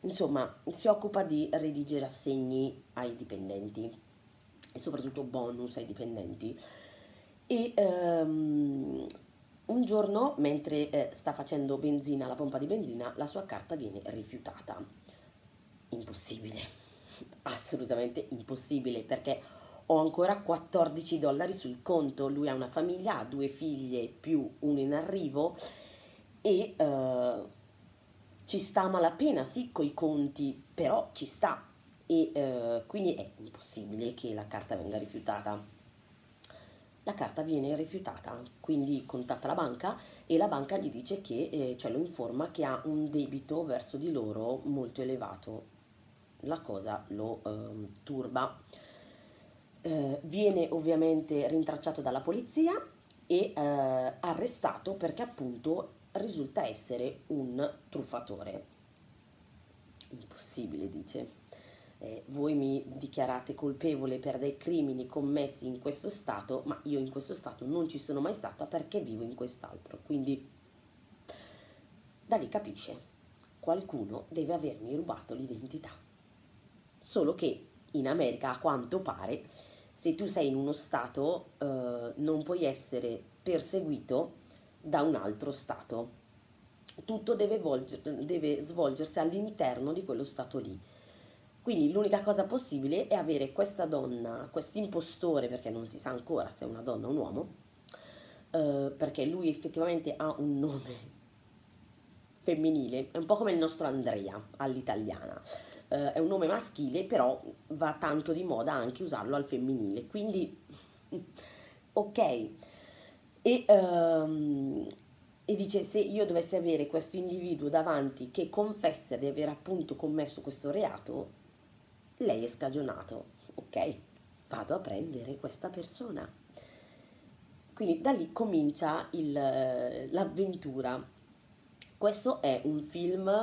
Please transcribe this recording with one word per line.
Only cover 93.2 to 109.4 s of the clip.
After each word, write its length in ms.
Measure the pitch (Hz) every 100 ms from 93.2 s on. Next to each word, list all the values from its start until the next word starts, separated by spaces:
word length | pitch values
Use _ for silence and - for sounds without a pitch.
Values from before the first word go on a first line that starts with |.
| 156 147 135
questa 320 | - 202 - 165
donna, 640 | 147 127 123 117 117 127
quest'impostore, 960 | 165 - 208 202 170 160 - 175 147 123
perché 220 | 123 113
non 180 | 113 113
si 100 | -
sa 120 | 127
ancora 420 | 123 120 147 -
se 140 | - 123
è 20 |
una 140 | 113
donna 260 | 120 110 117
o 40 |
un 60 | 147
uomo, 300 | 107 110 190 - - - - - - - - - -
eh, 420 | 165 147 143 139 139
perché 300 | 151 - 139
lui 240 | 180 165
effettivamente 640 | 151 160 160 170 165 160 -
ha 180 | 156 151
un 220 | 147 139
nome 520 | 147 139 127 117 110 - - - - - - - - - - - - -
femminile, 640 | - 156 160 156 120 127 131
è 60 | 165
un 80 | 160
po' 120 | 208
come 160 | 220
il 40 | 170
nostro 300 | 160 165 151
Andrea 580 | 135 120 107 98 101 - -
all'italiana. 840 | 135 127 127 104 107 90 - - - - - - -
Eh, 240 | 143 143
è 80 | -
un 80 | 165
nome 200 | 190 160
maschile, 580 | 214 - - 139 156 190
però 360 | 220 127 - - - -
va 280 | 151 156 -
tanto 360 | 160 151 151
di 100 | 160
moda 300 | 185 117 143
anche 280 | 139 120 123
usarlo 360 | 170 123 104
al 80 | 143